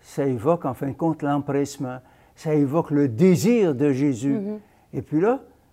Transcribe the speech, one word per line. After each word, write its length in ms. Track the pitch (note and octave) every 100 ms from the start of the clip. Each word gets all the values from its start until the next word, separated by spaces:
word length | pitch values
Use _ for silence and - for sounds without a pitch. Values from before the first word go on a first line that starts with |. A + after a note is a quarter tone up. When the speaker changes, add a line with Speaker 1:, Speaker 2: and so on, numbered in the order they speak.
Speaker 1:
Ça 240 | - - C#3
évoque, 380 | B2 B2 E3+
en 100 | D3
fin 140 | A#2+ C#3
de 40 |
compte, 280 | C3 E3 D#3
l'empressement. 760 | D3 C#3+ C#3+ C#3 C#3 - C3 B2+ - _ _
Ça 200 | - D#3+
évoque 360 | D3+ C#3+ D#3+ -
le 180 | D3 C#3+
désir 640 | A2 F#3 F3+ G3+ A#3+ F#3
de 180 | B2 D3
Jésus. 400 | C3 D3 A#2 C3+ A3
Speaker 2:
Mhm. 200 | G3+ G#3+ - _ _
Speaker 1:
Et 80 | C3+
puis 180 | - D3+
là, 200 | G3+ C4+ - _ _